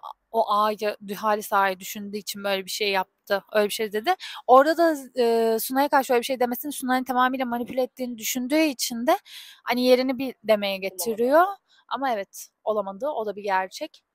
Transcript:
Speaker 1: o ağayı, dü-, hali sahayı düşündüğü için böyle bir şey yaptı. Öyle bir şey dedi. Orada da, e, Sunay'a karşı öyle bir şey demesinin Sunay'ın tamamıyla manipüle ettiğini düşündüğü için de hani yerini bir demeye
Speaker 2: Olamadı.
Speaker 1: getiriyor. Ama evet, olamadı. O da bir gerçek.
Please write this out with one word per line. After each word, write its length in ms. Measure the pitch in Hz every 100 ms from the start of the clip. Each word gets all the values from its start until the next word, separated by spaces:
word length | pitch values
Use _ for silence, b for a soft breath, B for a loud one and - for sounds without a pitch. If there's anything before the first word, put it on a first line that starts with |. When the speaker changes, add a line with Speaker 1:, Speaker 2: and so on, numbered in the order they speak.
| - - _
Speaker 1:
o 200 | 226 -
ağayı, 260 | 208 214 214
dü-, 380 | 208 208 196 190
hali 280 | 214 208
sahayı 360 | 214 202 196 185
düşündüğü 380 | 190 214 202 208
için 260 | - 202
böyle 220 | 202 196 185
bir 60 |
şey 200 | - 208
yaptı. 520 | 190 185 _ - 202 -
Öyle 120 | 214 208
bir 60 |
şey 180 | - 220
dedi. 220 | 214 247 370 B B B
Orada 300 | 254 294 320
da, 180 | 339 294 262 247
e, 360 | 233 233 226 226
Sunay'a 300 | - 262 285
karşı 240 | 285 247
öyle 80 | 240
bir 40 | 233
şey 140 | 262
demesinin 320 | 247 247 294
Sunay'ın 320 | - 254 254
tamamıyla 420 | 254 247 254 262 247
manipüle 380 | 240 240 247
ettiğini 340 | 254 - 247 226
düşündüğü 420 | 220 254 247 311
için 480 | 311 247 - 233 247
de 100 | 370 - B B B
hani 220 | B 247 254
yerini 320 | 247 262 247
bir 180 | 269 -
demeye 300 | 208 214 202 190
Speaker 2:
Olamadı. 100 | 190 185
Speaker 1:
getiriyor. 480 | 233 214 247 302 381 392 _ b b
Ama 240 | 240 269
evet, 340 | 220 190 - - _
olamadı. 440 | - 214 196 196 277
O 180 | 233 214
da 100 | 196
bir 80 |
gerçek. 600 | 202 190 190 - 311 _ _